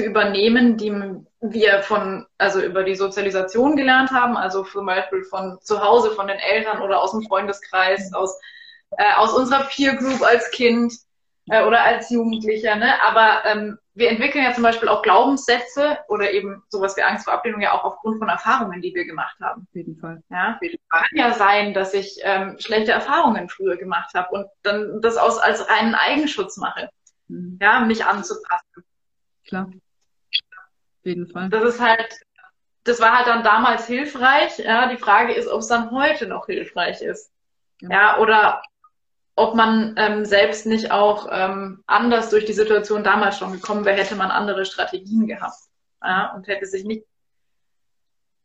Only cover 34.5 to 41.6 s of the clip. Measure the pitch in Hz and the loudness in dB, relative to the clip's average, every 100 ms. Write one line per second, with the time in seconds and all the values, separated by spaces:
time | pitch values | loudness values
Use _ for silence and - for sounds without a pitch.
34.5 | - - 226 254 247 - 302 240 - - | -2 0 2 0 0 2 4 4 0 -2
35.5 | 220 - 233 226 254 302 302 196 196 - | -4 0 -2 -2 0 0 0 -6 -8 -8
36.5 | - 165 180 170 - - - - _ _ | -8 -8 -4 -4 -4 -8 -10 -14 _ _
37.5 | _ _ _ 180 190 208 - 214 220 202 | _ _ _ -2 4 6 6 4 4 4
38.5 | - - _ _ _ _ _ _ - 220 | 0 -8 _ _ _ _ _ _ 0 2
39.5 | 226 220 220 220 - 214 208 208 202 247 | 4 4 2 0 0 -2 -2 2 4 2
40.5 | - 220 220 220 202 208 208 - 185 190 | 0 -2 -2 0 2 2 2 -4 -4 -4
41.5 | 196 | -4